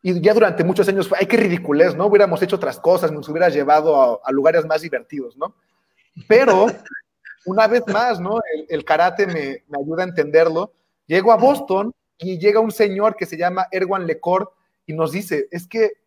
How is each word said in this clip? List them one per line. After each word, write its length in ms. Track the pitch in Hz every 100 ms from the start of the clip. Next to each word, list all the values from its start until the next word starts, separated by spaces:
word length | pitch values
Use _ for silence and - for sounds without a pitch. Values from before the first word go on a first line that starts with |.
y 200 | 180 180
ya 120 | 180
durante 300 | 220 208 -
muchos 240 | 165 180 190
años 220 | 196 175
fue, 80 | 185
"Ay, 60 | 196
qué 100 | 233
ridiculez, 600 | 202 175 175 147 175 156
¿no? 100 | 202
Hubiéramos 360 | 202 196 165
hecho 140 | 180 185
otras 240 | 147 -
cosas, 320 | 165 180 175
nos 160 | 151 143
hubiera 220 | 160 175
llevado 520 | 147 139 151 156 143
a, 180 | 127 110
a 80 | -
lugares 340 | 135 143 165 160
más 160 | 156
divertidos", 540 | 165 131 117 147 120 135
¿no? 200 | 170 _ _ _ _ _ _ - -
Pero, 400 | 220 269 190 220 - - - _ _ - - 180
una 220 | 196 220
vez 160 | 240 233
más, 320 | 202 240 196
¿no? 200 | 180 226 185
El, 120 | 156 -
el 160 | 160 -
karate 400 | 156 180 175 196
me, 380 | 165 139 127 _
me 100 | 143
ayuda 220 | 139 160
a 40 | 185
entenderlo. 680 | 170 147 151 165 160 202 _ _ _ _
Llego 240 | 175 196
a 60 | 220
Boston 540 | 254 285 277 190 214 - _ _
y 200 | 175 180
llega 220 | 202 208
un 120 | 220
señor 440 | 208 208 190 214 214
que 100 | -
se 120 | 160
llama 300 | 175 185 185
Erwan 340 | 185 185 190 170
Lecor 480 | 156 175 185 196 _ _ _ -
y 80 |
nos 180 | 156 151
dice, 360 | 170 190 156 -
"Es 160 | 170 180
que 240 | 226 214 -